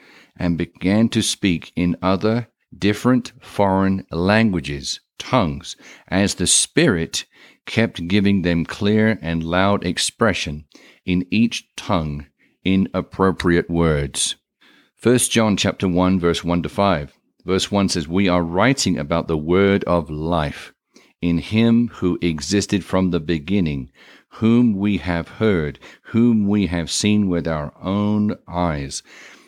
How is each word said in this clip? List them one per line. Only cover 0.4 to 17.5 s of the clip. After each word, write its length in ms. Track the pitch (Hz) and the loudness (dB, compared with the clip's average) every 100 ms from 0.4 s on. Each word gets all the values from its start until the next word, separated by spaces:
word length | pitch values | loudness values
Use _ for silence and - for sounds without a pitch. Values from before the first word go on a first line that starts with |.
| 87 82 | -2 -2
began 500 | 85 - 90 107 113 | -4 -4 0 2 2
to 140 | 113 | 0
speak 500 | - - 101 82 - | -2 0 0 0 -4
in 220 | - 87 - | -2 -2 0
other 460 | 92 95 110 117 113 _ _ - | 0 0 0 -2 -4 _ _ -4
different 560 | 98 101 123 127 - - | -2 0 2 2 0 -16
foreign 640 | - - 98 95 95 95 - | -10 -2 0 2 2 -2 -4
languages, 880 | 80 90 107 113 90 71 71 69 - _ - | -2 2 4 2 0 -4 -8 -10 -12 _ -16
tongues, 580 | - 127 85 71 - - - - - | -2 0 0 -4 -10 -18 -20 -20 -4
as 260 | 92 101 | 0 0
the 120 | - 87 | 0 0
Spirit 800 | - - 143 160 85 82 - - _ - _ | 0 0 2 2 2 -2 -8 -12 _ -20 _
kept 420 | - 110 113 - 85 | -6 -2 -2 -2 -2
giving 360 | 104 101 98 | 2 2 2
them 220 | 85 85 | 2 0
clear 540 | 80 - 101 107 110 98 | -2 -2 0 2 2 0
and 200 | 80 82 | -2 -4
loud 420 | 82 90 98 101 | -2 0 2 0
expression 800 | 90 - - - 113 87 85 76 - - - _ | -2 -4 -4 0 0 0 -6 -10 -14 -20 -20 _
in 200 | 92 90 90 | -2 -2 0
each 340 | 104 117 - - - | 0 0 -2 -12 -12
tongue 500 | - 92 78 73 71 _ _ _ | -4 -2 -2 -8 -12 _ _ _
in 240 | 92 95 95 | 0 0 0
appropriate 800 | 95 - - 95 85 90 85 - | -4 -6 0 0 2 2 2 2
words." 640 | 85 82 73 69 - - - _ _ _ _ _ | 0 2 0 -2 -4 -6 -8 _ _ _ _ _
First 380 | _ 113 123 - | _ 2 2 2
John 240 | 117 110 95 | 0 2 2
chapter 320 | 98 - 95 | 0 0 0
one, 320 | 87 90 95 | 2 2 2
verse 240 | 85 80 | 2 0
one 180 | 85 87 | 0 -2
to 60 | 80 | -2
five. 460 | - 101 80 71 _ _ _ | 0 0 0 -4 _ _ _
Verse 260 | 87 | -2